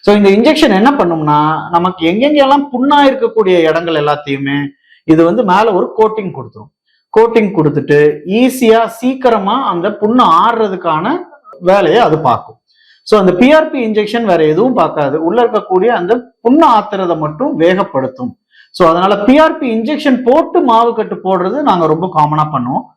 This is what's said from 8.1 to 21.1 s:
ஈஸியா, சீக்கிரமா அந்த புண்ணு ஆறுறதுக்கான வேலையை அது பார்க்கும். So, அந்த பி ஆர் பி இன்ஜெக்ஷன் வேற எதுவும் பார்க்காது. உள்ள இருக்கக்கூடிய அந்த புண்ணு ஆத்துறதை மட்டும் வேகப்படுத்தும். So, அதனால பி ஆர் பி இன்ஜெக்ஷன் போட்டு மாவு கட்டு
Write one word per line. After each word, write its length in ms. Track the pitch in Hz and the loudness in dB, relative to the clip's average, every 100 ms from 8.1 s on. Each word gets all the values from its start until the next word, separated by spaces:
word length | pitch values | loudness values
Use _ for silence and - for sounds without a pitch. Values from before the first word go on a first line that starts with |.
| 147 175 | 0 -4
ஈஸியா, 600 | 202 254 247 233 226 220 | 0 0 0 2 2 2
சீக்கிரமா 840 | - 247 262 254 220 190 240 254 | -4 -6 -2 0 0 -2 -4 -4
அந்த 220 | 175 180 | -4 -6
புண்ணு 340 | 214 208 247 214 165 208 | -4 -2 2 4 4 2
ஆறுறதுக்கான 720 | 233 214 185 175 156 185 339 - - _ - | 0 -2 -4 -4 -4 -2 -6 -8 -20 _ -6
வேலையை 420 | 175 196 180 208 | 0 2 2 2
அது 180 | 202 151 | 2 0
பார்க்கும். 400 | 143 113 - - _ _ _ _ | 0 -2 -4 -20 _ _ _ _
So, 160 | - 214 | 0 2
அந்த 140 | 185 | 2
பி 200 | 180 247 | 4 4
ஆர் 160 | 311 311 | 4 2
பி 180 | 294 226 | -4 -4
இன்ஜெக்ஷன் 360 | 214 208 233 | -2 -2 -4
வேற 220 | 226 175 156 | 0 2 2
எதுவும் 280 | 156 247 | 2 0
பார்க்காது. 500 | 214 160 156 143 143 | 0 -2 -2 -4 -2
உள்ள 200 | 160 220 | -2 0
இருக்கக்கூடிய 420 | 233 220 196 185 214 | 0 -2 -2 0 0
அந்த 480 | 226 175 247 - _ | -2 -2 -4 -4 _
புண்ணு 220 | 233 285 320 226 | 0 2 4 2
ஆத்துறதை 400 | 208 196 185 160 | -2 -6 -4 -4
மட்டும் 420 | 151 156 277 262 | -4 -6 -6 0
வேகப்படுத்தும். 720 | 165 185 185 135 131 - 123 - _ _ _ | 0 0 -2 -4 -6 -8 -12 -12 _ _ _
So, 180 | - 170 | 0 2
அதனால 280 | 170 190 202 | 2 0 0
பி 200 | 202 269 | 2 4
ஆர் 200 | 320 311 | 4 0
பி 220 | 262 220 | -4 -4
இன்ஜெக்ஷன் 420 | 226 302 285 254 | -4 -4 0 0
போட்டு 380 | 233 277 320 359 | 2 0 2 0
மாவு 320 | 285 226 233 | 2 2 0
கட்டு 220 | 226 196 | -2 -6